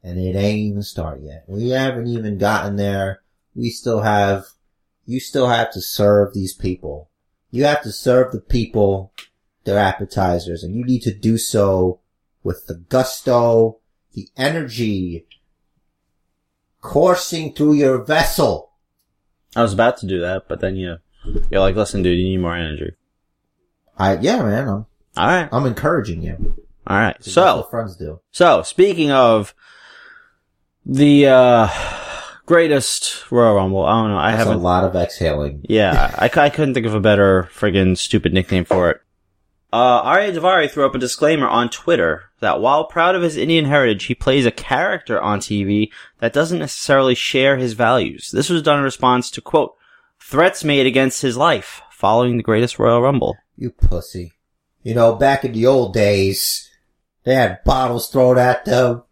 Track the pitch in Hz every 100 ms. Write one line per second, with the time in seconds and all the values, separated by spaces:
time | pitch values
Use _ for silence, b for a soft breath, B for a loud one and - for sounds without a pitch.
0 | 90 90 92 92 101 107 107 101 101 -
1 | 80 69 73 76 - 98 120 131 135 123
2 | 120 117 107 101 101 107 104 101 101 98
3 | 95 95 _ _ _ - 120 - - 110
4 | 107 104 101 98 - _ _ _ _ _
5 | - 127 - 147 123 117 113 95 - -
6 | 104 104 101 101 92 - 92 90 76 73
7 | - _ _ _ _ 120 147 147 110 -
8 | 131 123 127 - _ 120 113 110 101 95
9 | 95 - - _ _ _ - 101 98 -
10 | 98 - 92 87 87 85 82 110 123 127
11 | 120 101 110 113 - 110 101 95 92 90
12 | _ _ _ _ - - - 85 87 127
13 | 127 - - 120 117 113 113 110 _ _
14 | _ - - - 135 165 139 113 113 98
15 | 90 85 _ _ _ _ _ _ _ _
16 | _ _ _ _ _ _ _ _ - 143
17 | 180 180 - 165 156 - 151 147 139 127
18 | 113 156 156 - 135 92 - _ _ _
19 | _ _ _ _ _ - 117 95 117 123
20 | 95 92 87 95 _ - 98 95 90 85
21 | _ _ B 95 - 95 95 98 104 101
22 | 90 87 92 95 87 85 80 76 78 -
23 | _ _ _ _ _ _ _ _ _ -
24 | 98 95 127 247 117 104 135 101 107 _
25 | _ - 98 180 160 123 139 113 147 170
26 | 107 82 80 82 - - - _ - 98
27 | 107 - - 95 185 - - 117 110 90
28 | 78 78 _ - 180 107 - - 196 175
29 | 151 135 123 110 98 _ b b b b
30 | b b b b _ _ _ _ - 131
31 | 147 143 143 131 127 120 107 B B B
32 | B B B B - 170 165 143 127 -
33 | - - - 120 117 101 95 95 73 113
34 | 110 101 82 110 107 87 87 90 95 90
35 | 87 - 85 73 71 71 69 107 98 80
36 | 76 - 117 - 147 - 151 127 113 107
37 | 104 101 98 95 90 - 104 98 95 92
38 | - 107 87 92 92 92 85 92 87 -
39 | _ _ _ _ _ _ _ 113 127 120
40 | 123 175 208 170 175 185 147 - 135 -
41 | 123 - 147 160 131 117 120 - - 160
42 | 85 78 - _ 107 65 117 147 160 170
43 | 170 185 175 151 135 165 147 143 127 104
44 | - 123 - 135 120 - - 135 185 185
45 | - 110 - 101 - 104 98 104 107 B
46 | B _ 117 143 160 175 147 - - 139
47 | 131 123 - 135 135 135 127 110 117 123
48 | 80 67 - - 147 170 151 147 139 -
49 | 127 123 123 - - 156 139 _ b b
50 | b b - 131 180 - 156 143 131 131
51 | 131 - 135 117 160 127 - - - _
52 | 98 113 123 120 110 110 120 - 110 117
53 | 127 139 - - _ - 123 - - 87
54 | - 92 87 _ _ _ _ _ - 113
55 | 117 110 135 135 131 113 120 135 110 101
56 | 104 101 95 98 - - - _ _ _
57 | _ _ - 131 113 92 - 131 127 120
58 | - 139 127 123 123 - - 127 123 120
59 | _